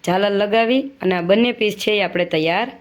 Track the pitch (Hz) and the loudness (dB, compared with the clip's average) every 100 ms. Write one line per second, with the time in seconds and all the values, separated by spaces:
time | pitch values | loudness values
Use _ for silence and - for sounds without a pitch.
0 | - 185 202 196 208 220 226 262 269 - | 0 0 0 0 0 2 2 0 -2 -6
1 | 185 180 170 208 240 240 214 202 - 208 | -2 -2 2 2 2 0 -4 -2 -2 0
2 | 180 175 175 160 160 180 247 - | -2 -2 -2 0 0 -2 -4 -10